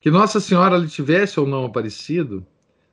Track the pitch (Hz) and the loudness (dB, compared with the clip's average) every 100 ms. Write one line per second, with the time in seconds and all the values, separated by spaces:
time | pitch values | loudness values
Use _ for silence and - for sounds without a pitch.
0 | 151 175 208 214 - 180 185 180 160 - | 2 4 2 0 2 2 4 2 0 -4
1 | 139 175 196 - 139 135 123 117 110 - | 0 2 0 0 -2 -2 -4 -6 -6 -8
2 | - 170 139 98 90 _ _ _ _ | -6 -4 -4 -8 -12 _ _ _ _